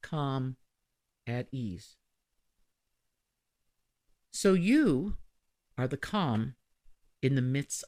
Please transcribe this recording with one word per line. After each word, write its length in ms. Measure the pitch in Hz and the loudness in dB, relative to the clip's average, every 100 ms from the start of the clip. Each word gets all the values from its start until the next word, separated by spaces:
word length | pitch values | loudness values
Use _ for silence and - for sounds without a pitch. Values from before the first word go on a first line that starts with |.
calm, 560 | - 156 143 135 131 127 _ _ _ _ _ _ - | -8 -4 -2 -2 -4 -8 _ _ _ _ _ _ -8
at 220 | 120 127 | -6 -6
ease. 440 | 135 113 87 - _ _ _ _ _ _ _ _ _ _ _ _ _ _ _ _ _ _ _ _ _ _ _ _ | -8 -8 -8 -14 _ _ _ _ _ _ _ _ _ _ _ _ _ _ _ _ _ _ _ _ _ _ _ _
So 220 | - 202 | 0 4
you 640 | 190 180 285 277 131 196 - - _ _ _ _ - | 4 6 4 6 2 0 -4 -8 _ _ _ _ -4
are 100 | 127 | -4
the 100 | 139 | -4
calm 580 | - 214 160 110 113 - _ _ - - _ _ | -4 0 0 0 -2 -6 _ _ -20 -20 _ _
in 140 | 135 135 | 0 0
the 60 | |
midst 420 | 127 139 139 - | 0 -2 -4 -8